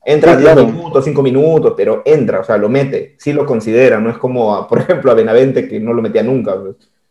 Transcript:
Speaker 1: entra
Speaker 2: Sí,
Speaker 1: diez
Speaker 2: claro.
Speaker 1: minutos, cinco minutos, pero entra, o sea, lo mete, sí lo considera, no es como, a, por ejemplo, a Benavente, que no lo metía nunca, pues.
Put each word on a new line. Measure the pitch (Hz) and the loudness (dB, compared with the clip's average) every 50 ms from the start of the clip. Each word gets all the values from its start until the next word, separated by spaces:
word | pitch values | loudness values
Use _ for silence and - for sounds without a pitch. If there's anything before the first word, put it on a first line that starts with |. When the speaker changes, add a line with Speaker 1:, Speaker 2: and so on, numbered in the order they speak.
| _ | _
Speaker 1:
entra | 127 151 151 151 170 170 | 0 2 4 4 4 4
Speaker 2:
Sí, | 131 | 6
Speaker 1:
diez | 147 160 156 | 4 6 6
Speaker 2:
claro. | 139 117 | 6 4
Speaker 1:
minutos, | - - 165 - 160 - 135 139 | 2 -2 -6 -8 -4 -2 -2 -2
cinco | 156 135 143 135 | 0 -2 0 0
minutos, | 127 127 135 151 160 160 151 127 110 - | 0 0 2 2 2 2 2 2 0 0
pero | - 104 - 107 104 - | 0 -2 -2 -2 -2 0
entra, | 139 156 147 117 107 101 95 | 0 0 2 0 -2 -2 -4
o | - | -2
sea, | - 110 | -2 -2
lo | 104 104 107 | 0 0 0
mete, | 127 139 139 139 - - - - _ | 0 -2 -2 -2 -4 -8 -8 -10 _
sí | _ - 143 143 | _ -8 -4 -4
lo | 147 147 | -4 -2
considera, | 143 170 110 - 113 110 123 127 123 117 107 | -2 -4 -4 -2 0 2 2 4 4 2 2
no | 110 113 | -2 -4
es | 113 | -4
como, | - - 123 127 123 113 104 101 | -6 -6 -4 -2 -2 -2 -2 -2
a, | 92 - | -4 -4
por | - 117 117 | -2 -2 -2
ejemplo, | - - 180 139 131 127 | 0 -2 -2 0 2 2
a | 117 | 2
Benavente, | 113 110 110 110 123 135 135 127 123 - | 2 2 2 2 2 2 2 0 -2 -4
que | - 107 107 | -4 -8 -8
no | 110 117 117 | -6 -4 -4
lo | 117 | -4
metía | 110 104 110 110 107 | -4 -2 -2 -2 -2
nunca, | 123 135 127 104 101 95 98 | 0 -2 -4 -4 -4 -6 -6
pues. | 98 95 98 - _ _ _ _ _ _ | -8 -12 -16 -18 _ _ _ _ _ _